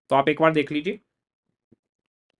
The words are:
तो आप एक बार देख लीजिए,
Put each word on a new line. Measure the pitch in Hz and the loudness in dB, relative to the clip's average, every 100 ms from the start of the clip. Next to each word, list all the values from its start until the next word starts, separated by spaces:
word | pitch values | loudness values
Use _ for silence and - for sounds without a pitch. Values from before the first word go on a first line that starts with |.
| - | -2
तो | 135 | 0
आप | 135 | 2
एक | 147 | 2
बार | 160 | 2
देख | 156 139 | 2 -2
लीजिए, | 151 160 214 _ _ _ _ _ _ _ _ _ _ _ _ _ | -4 -8 -10 _ _ _ _ _ _ _ _ _ _ _ _ _